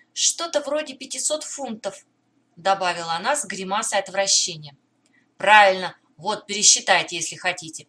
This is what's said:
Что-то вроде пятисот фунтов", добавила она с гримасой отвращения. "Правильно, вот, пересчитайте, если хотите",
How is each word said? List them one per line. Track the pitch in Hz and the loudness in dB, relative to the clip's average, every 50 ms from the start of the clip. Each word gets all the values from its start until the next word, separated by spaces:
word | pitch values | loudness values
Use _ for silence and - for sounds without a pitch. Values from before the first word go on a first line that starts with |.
| _ _ - | _ _ -6
Что-то | - - - - - 330 339 330 294 | -2 -2 -2 -2 -2 -4 -2 -2 -4
вроде | 285 277 294 302 302 285 262 | -2 -2 -4 -4 -4 -6 -10
пятисот | - 262 - - 262 - - 302 302 - | -16 -14 -14 -10 -6 -4 -4 -4 -6 -8
фунтов", | - - 269 277 262 226 214 - 196 - - _ _ _ _ _ _ _ _ _ _ _ | -10 -12 -10 -10 -10 -10 -8 -10 -12 -12 -12 _ _ _ _ _ _ _ _ _ _ _
добавила | 170 170 196 196 190 190 175 175 170 170 165 | -4 0 0 0 2 0 -2 -2 -4 -4 -4
она | 165 170 196 254 302 | -4 -4 -2 -2 -2
с | 285 - | -2 -4
гримасой | 190 208 185 190 185 196 220 226 - 220 196 | -6 -8 -8 -6 -4 -4 -4 -2 -2 -2 -4
отвращения. | 196 196 180 196 196 190 - - - 180 170 156 151 143 - _ _ _ _ _ _ _ _ _ _ _ _ | -4 -4 -2 -2 0 2 2 2 0 -2 -6 -10 -14 -18 -20 _ _ _ _ _ _ _ _ _ _ _ _
"Правильно, | - - 196 220 214 202 196 190 185 185 165 - _ _ _ _ | -2 4 8 8 10 10 8 6 2 -2 -8 -10 _ _ _ _
вот, | - 160 208 208 - - | -10 -6 -6 -6 -6 -6
пересчитайте, | - 202 208 196 - - 247 214 214 190 170 160 - 170 | -8 -4 2 4 4 4 4 4 4 4 4 2 -2 -6
если | 165 160 - 160 | -8 -8 -8 -8
хотите", | - - 180 175 - 160 160 - - - | -6 -4 -4 -4 -4 -8 -14 -14 -16 -18